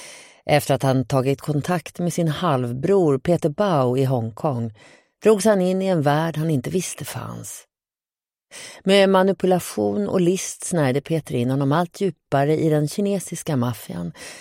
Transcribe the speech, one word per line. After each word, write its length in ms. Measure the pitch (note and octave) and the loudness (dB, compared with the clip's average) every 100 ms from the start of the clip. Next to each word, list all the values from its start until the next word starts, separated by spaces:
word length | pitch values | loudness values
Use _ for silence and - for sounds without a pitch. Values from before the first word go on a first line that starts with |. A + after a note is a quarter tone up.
| - - - - - | -20 -20 -20 -10 0
Efter 280 | D3 - | 0 2
att 100 | C3+ | 0
han 220 | C3+ C3 B2 | 2 0 0
tagit 340 | C#3 C3 C3+ | 0 0 -2
kontakt 580 | - D3 D#3 F3+ - - | -4 -4 -2 -4 -6 -6
med 140 | F3 | -4
sin 140 | F3 E3 | -2 -2
halvbror 920 | C#3+ F3+ C3 B2 B2+ E3 G3 D#3+ C3+ | 0 0 0 -2 -2 2 4 4 2
Peter 320 | - E3 E3 | 2 0 0
Bao 480 | D3 G#3 D3+ B2+ C3 | 0 0 2 2 2
i 80 | C3 | 0
Hongkong 680 | B2+ A2+ G#2+ D#3+ A#2+ A2+ - - - _ _ | 0 -4 -4 -4 -2 -6 -10 -20 -20 _ _
drogs 220 | G#3 G#3 A3 | 2 4 4
han 160 | G3 | 4
in 200 | F3+ F#3+ | 2 0
i 60 | F#3+ | 0
en 140 | F3 | 2
värld 360 | C#3+ D3 E3 D3+ | 2 2 0 -2
han 120 | D#3+ | 0
inte 200 | C#3+ - | -2 -2
visste 360 | F3+ - - - | -4 -4 -8 -10
fanns. 640 | A#2+ A2 A#2 A2 - - _ _ _ _ _ _ _ _ - - - | -10 -10 -12 -14 -16 -20 _ _ _ _ _ _ _ _ -20 -20 -6
Med 260 | F#3+ G3 G3 | 4 6 6
manipulation 1000 | F#3+ F#3+ F#3 F#3 F3+ - - G#3 G#3 G3+ | 6 4 2 2 2 0 -2 -2 -2 -2
och 140 | F#3 | 0
list 420 | F3 F#3+ - - | 2 0 -4 -10
snärjde 380 | - F3 C3+ C#3 | -4 0 0 0
Peter 340 | - D#3+ - B2+ | -2 -4 -2 -2
in 140 | A#2+ | -2
honom 220 | C3+ C#3 | 0 2
allt 300 | D#3 F3 - | 0 0 -2
djupare 560 | G3 - _ C#3 C#3+ D#3 | -4 -4 _ 0 2 2
i 120 | D#3 | 2
den 180 | D3+ D3 | 2 0
kinesiska 680 | - G3+ G3 - E3+ - C3+ | -2 -2 -4 -6 -10 -4 -2
maffian 560 | A#2+ A2+ - F3 E3+ - - - | -2 -6 -10 -10 -10 -12 -18 -18